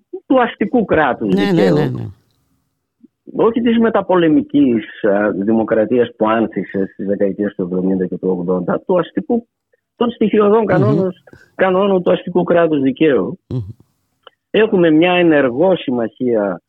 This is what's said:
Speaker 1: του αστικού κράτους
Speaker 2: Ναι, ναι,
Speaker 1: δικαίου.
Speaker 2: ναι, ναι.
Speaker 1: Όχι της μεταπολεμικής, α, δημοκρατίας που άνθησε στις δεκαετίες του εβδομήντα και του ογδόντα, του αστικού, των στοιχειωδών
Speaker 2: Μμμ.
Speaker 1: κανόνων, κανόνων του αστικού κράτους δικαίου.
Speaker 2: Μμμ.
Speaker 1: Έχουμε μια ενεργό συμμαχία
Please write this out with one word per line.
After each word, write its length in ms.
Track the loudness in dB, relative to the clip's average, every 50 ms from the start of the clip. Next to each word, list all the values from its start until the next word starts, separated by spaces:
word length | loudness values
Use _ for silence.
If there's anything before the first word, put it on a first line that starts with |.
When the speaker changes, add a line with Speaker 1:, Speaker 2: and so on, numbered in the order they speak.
| _ _ -18 -16 _
Speaker 1:
του 140 | 0 2 2 2
αστικού 420 | 0 -2 -4 -6 -2 0 0 0
κράτους 500 | 2 0 0 0 0 -2 -2 -2 -2 0
Speaker 2:
Ναι, 80 | 0 0
ναι, 60 | 2
Speaker 1:
δικαίου. 240 | 2 2 2 2 2
Speaker 2:
ναι, 100 | 0 0
ναι. 220 | -2 -4 -8 -10 -12 -14 _ _ _ _ _ _ _ _ _ _ _ _ _ _ _ _ _ _ -20 _ _ _ -14 -4
Speaker 1:
Όχι 240 | 0 0 0 0 0
της 180 | 0 0 2 2
μεταπολεμικής, 1300 | 2 0 0 -4 -4 0 0 2 2 4 2 2 0 0 0 2 2 2 2 -2 -4 -6 -14 -4 -2
α, 260 | 0 0 2 0 0 -2
δημοκρατίας 760 | -2 -2 0 0 0 0 0 0 0 0 0 2 0 0 -2 -2
που 120 | -2 -2 0
άνθησε 640 | 0 0 0 -2 -4 -8 -8 -6 -4 -6 -6 -6 -6
στις 140 | -10 -6
δεκαετίες 480 | -6 -2 -2 -2 -4 -2 -4 -6 -6 -4
του 80 | -6 -6
εβδομήντα 440 | -4 -4 -2 -2 0 0 -2 -2
και 100 | -4 -6 -6
του 100 | -4 -4 -4 -2
ογδόντα, 440 | -2 -4 -4 -4 -2 -4 -4 -6 -2
του 120 | -2 -2 -2
αστικού, 480 | -2 -2 -6 -8 -4 -2 -4 -4 -4 _ _ _ _ _ _ _ _ _ _
των 140 | -4 -4 -4
στοιχειωδών 480 | -2 -2 -2 0 2 2 2 4 4 2
Speaker 2:
Μμμ. 60 | 2
Speaker 1:
κανόνων, 480 | 2 0 2 2 2 2 0 0 -2 -6 _ _ -20 -20 -20 -20 _ _
κανόνων 480 | -2 0 0 2 2 2 2 0 0 2
του 100 | 0 -2
αστικού 300 | -2 -2 -2 -2 -2 0
κράτους 380 | 2 2 2 2 2 0 0
δικαίου. 580 | 0 -2 0 2 2 2 2 2 -2 -4 -8 -12 _ -8 -8
Speaker 2:
Μμμ. 40 | -8 -8 -8 -14 _ _ _ _ _ _ _ _ _ _ -20 _ _ _ _
Speaker 1:
Έχουμε 400 | -2 0 0 2 2 2 2 4
μια 220 | 4 4 2 2 2
ενεργό 640 | 2 4 4 4 4 2 0 0 0 0 0 0
συμμαχία 840 | 0 -2 -4 -4 -4 -4 -6 _ -6 -4 -2 0 0 0 -2 -4 -6 _